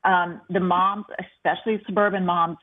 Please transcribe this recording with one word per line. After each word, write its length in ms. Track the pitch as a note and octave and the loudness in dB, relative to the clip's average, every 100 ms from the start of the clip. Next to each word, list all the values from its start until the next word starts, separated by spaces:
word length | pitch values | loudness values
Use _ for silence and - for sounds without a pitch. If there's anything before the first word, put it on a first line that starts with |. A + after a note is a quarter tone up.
um, 380 | - F3+ F3 E3+ - | 2 2 0 -6 -4
the 100 | F#3 | -2
moms, 460 | F3+ F3+ F#3+ G3+ - - | 0 2 2 0 -8 -12
especially 640 | F3+ _ - E3+ - G#3+ G#3 | -14 _ -4 -2 -2 -4 -2
suburban 400 | G3 G#3 G3 F3+ | 0 2 0 -2
moms 320 | F3 E3+ E3 | 0 -2 -4